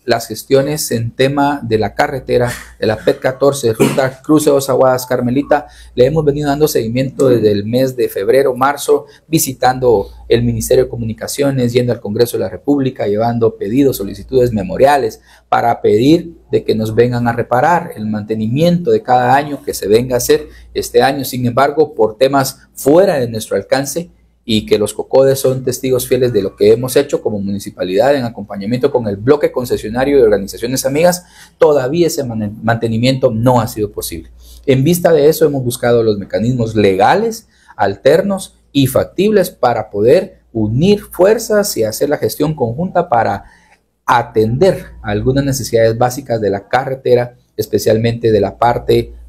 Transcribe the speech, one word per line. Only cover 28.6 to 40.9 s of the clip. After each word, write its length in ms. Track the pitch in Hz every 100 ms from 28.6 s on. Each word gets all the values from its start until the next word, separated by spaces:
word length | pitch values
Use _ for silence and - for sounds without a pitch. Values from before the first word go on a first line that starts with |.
| 101 123 139
con 160 | 131 107
el 80 | 101
bloque 360 | 120 147 160
concesionario 680 | 127 123 104 110 120 139 139
de 60 |
organizaciones 600 | 110 98 95 - 117 131 131
amigas, 380 | 147 175 175 - - - -
todavía 480 | 160 143 127 139 -
ese 180 | -
man-, 360 | 123 110 104 -
mantenimiento 720 | 110 113 113 113 127 135 131
no 280 | 110 127 123
ha 80 | 107
sido 240 | 110 104
posible. 380 | - - 82 - - - - -
En 160 | 131
vista 280 | 143 175 175
de 180 | 156 147
eso, 160 | 160 151
hemos 180 | 139
buscado 400 | 120 - 120 120
los 160 | 113 101
mecanismos 560 | 90 92 117 127 110 107
legales, 720 | 98 95 113 180 226 226 - _ _ -
alternos 840 | 101 98 135 160 101 95 - _ _
y 140 | 143 127
factibles 640 | 104 92 - 208 202 175
para 400 | - 123 117 -
poder 520 | 101 117 175 208 - _
unir 480 | 113 107 123 185